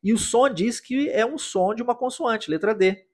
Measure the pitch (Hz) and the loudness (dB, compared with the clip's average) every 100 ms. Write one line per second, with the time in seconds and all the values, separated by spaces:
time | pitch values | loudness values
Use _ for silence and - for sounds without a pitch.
0 | 190 220 - 240 269 190 208 233 - 254 | 2 0 2 2 2 2 -2 -2 -6 -2
1 | 294 - 226 302 - 196 185 214 240 233 | 0 0 0 -2 -4 0 0 0 -2 -2
2 | 254 247 285 220 220 156 202 220 185 190 | -2 -2 -2 -2 -2 -2 0 2 2 0
3 | _ | _